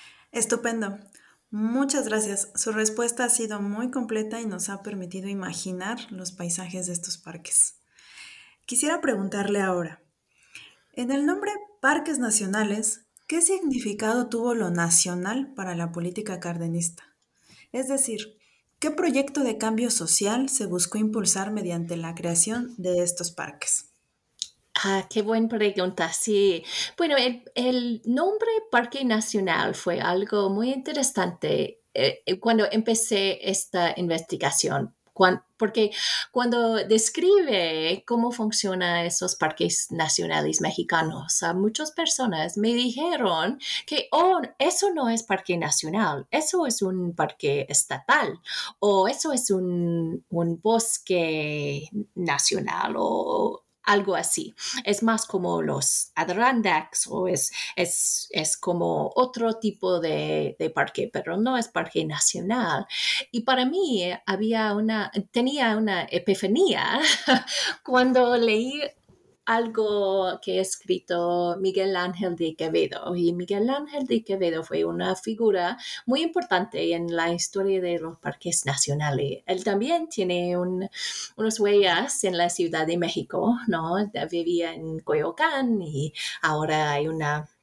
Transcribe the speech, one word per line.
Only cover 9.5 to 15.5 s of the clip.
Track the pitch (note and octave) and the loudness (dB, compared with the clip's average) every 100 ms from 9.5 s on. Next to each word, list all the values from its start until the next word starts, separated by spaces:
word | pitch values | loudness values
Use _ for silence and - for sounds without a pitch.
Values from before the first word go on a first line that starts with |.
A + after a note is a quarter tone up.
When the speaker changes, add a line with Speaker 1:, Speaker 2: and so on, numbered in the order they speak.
| G3+ | 0
Speaker 1:
ahora, | F#3+ F3+ E3 - _ _ _ _ _ - - _ _ | 0 -2 -4 -10 _ _ _ _ _ -20 -20 _ _
en | - B3 | -6 -2
el | C#4 D4 | 2 2
nombre | F#4+ G4+ G#4 - _ | 0 -2 -4 -8 _
Parques | C4 D4+ D4 C#4+ | 2 2 2 0
Nacionales, | A#3 G#3+ G3 G#3 G#3+ G#3 A3 - _ _ - | 2 0 0 0 0 0 -2 -4 _ _ -4
¿qué | E4 | 0
significado | E4 F#4+ E4 B3 G#3+ G3+ A3 A#3+ A3+ | 2 2 0 -2 -2 -2 0 0 0
tuvo | A#3+ A#3+ | 0 0
lo | A#3 F#3 | 0 0
nacional | E3+ E3+ E3+ F#3+ F3+ F#3 B3 C4+ | 0 2 2 2 -2 -4 -4 -4